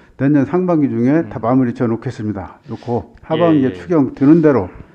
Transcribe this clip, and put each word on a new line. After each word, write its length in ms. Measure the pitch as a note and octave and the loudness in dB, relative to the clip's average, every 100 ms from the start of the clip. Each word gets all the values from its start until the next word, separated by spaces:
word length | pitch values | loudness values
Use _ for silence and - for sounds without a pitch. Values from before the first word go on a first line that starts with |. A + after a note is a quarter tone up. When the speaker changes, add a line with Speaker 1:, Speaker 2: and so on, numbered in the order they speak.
| _ - | _ -4
Speaker 1:
내년 300 | C3+ D3 C3 | 0 2 0
상반기 420 | F3+ F#3 D#3+ C3+ | -2 0 0 0
중에 420 | A2+ B2 D#3 G#2+ | 0 0 0 -2
다 100 | G#2+ | -4
Speaker 2:
음. 20 | |
Speaker 1:
마무리 320 | A2 C3 B2 | 0 0 0
지어 140 | A#2 A#2+ | -2 -2
놓겠습니다. 720 | A2+ B2+ - G#2+ G2 F2 - C#3 | -4 -6 -8 -6 -6 -10 -16 -16
놓고 460 | A2+ - A#2+ - - | -12 -6 -6 -6 -14
하반기에 400 | - D#3+ E3+ D3+ | -6 0 2 2
Speaker 2:
예, 40 | C3 | 0
예. 80 | |
Speaker 1:
추경 400 | - - E3 B2+ | -2 -2 0 0
드는 280 | - C#3 E3+ | 2 4 6
대로 280 | D3+ B2+ F#2 - - | 4 2 -2 -10 -20